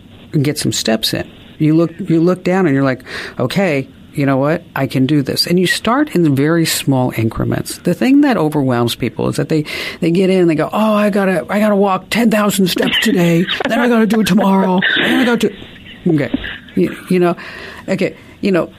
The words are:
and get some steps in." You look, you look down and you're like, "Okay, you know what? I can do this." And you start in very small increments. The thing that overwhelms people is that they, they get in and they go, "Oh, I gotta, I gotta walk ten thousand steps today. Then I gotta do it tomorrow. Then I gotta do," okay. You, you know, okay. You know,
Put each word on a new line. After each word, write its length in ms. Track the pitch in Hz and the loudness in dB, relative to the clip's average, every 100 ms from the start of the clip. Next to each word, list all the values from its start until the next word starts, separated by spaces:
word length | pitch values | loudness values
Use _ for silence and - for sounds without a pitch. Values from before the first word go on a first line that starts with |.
| - - - | -20 -20 -6
and 120 | 160 | -2
get 140 | 135 - | -2 -2
some 140 | - | -4
steps 420 | - - 110 - | -2 -2 -2 -2
in." 100 | - - - - - | -6 -8 -16 -20 -2
You 160 | 151 | 2
look, 180 | 160 165 - 180 | 2 0 -4 -2
you 120 | 165 | 2
look 220 | 170 180 | 2 0
down 220 | 180 185 175 | 0 0 2
and 80 | |
you're 100 | 135 | 2
like, 180 | 139 127 - - - - | 0 -2 -8 -12 -10 -4
"Okay, 480 | 123 185 196 143 131 - - | -2 0 0 -2 -6 -14 -10
you 120 | - 139 | -2 0
know 100 | 131 | 2
what? 260 | 143 170 - | 0 -2 -4
I 120 | - 135 | -6 -2
can 200 | 139 131 | 0 2
do 160 | 151 | 2
this." 240 | 131 - - | 0 -2 0
And 120 | 175 | 0
you 60 | 175 | 0
start 480 | - 220 254 302 | -2 0 0 0
in 200 | 180 160 | 2 2
very 300 | 135 147 170 160 | 2 2 2 0
small 460 | - - 131 127 - | -2 0 0 0 -2
increments. 640 | 113 - 117 - - - | -2 -2 -2 -4 -6 -6
The 160 | - | -4
thing 280 | 175 240 277 | 0 2 4
that 140 | 294 208 | 4 2
overwhelms 580 | 156 151 131 120 120 - | 0 0 0 0 0 -2
people 320 | 120 - 123 | -6 -2 -2
is 80 | 127 | -2
that 120 | 143 | -2
they, 160 | 160 151 - - - | -2 -2 -8 -10 -4
they 100 | 165 | 0
get 180 | 170 185 | 2 2
in 100 | 185 | 4
and 80 | 170 | 2
they 60 | 151 | 2
go, 120 | 151 | 0
"Oh, 220 | 202 220 | 0 2
I 160 | 208 208 | 2 2
gotta, 360 | 202 190 185 - | 0 0 -2 -2
I 120 | 202 | 0
gotta 160 | 214 202 | 2 2
walk 300 | 202 185 - | 2 0 -2
ten 200 | 214 233 | 0 2
thousand 360 | 214 208 196 185 | 2 0 0 0
steps 320 | - 254 - | 0 -2 0
today. 460 | 220 190 170 170 190 - - | 0 2 4 2 0 -2 -2
Then 100 | 226 | 0
I 100 | 240 | 2
gotta 180 | 233 220 | 2 2
do 140 | 220 | 2
it 60 | 190 | 2
tomorrow. 540 | 190 196 190 190 185 180 - | 2 4 2 2 2 0 0
Then 240 | - 254 | 0 2
I 40 | |
gotta 240 | 247 233 220 | 2 2 0
do," 680 | - - - - - 180 | -4 -14 -20 -20 -6 0
okay. 160 | 156 131 - - - - | 0 0 -4 -8 -14 -8
You, 220 | - 175 - - | -2 -2 -4 -2
you 100 | 185 | 2
know, 160 | 175 170 - - - - - | 2 0 -8 -16 -16 -14 -6
okay. 280 | 190 185 - - - | -2 -2 -4 -18 -6
You 100 | 202 | 0
know, 200 | 175 151 | 0 -2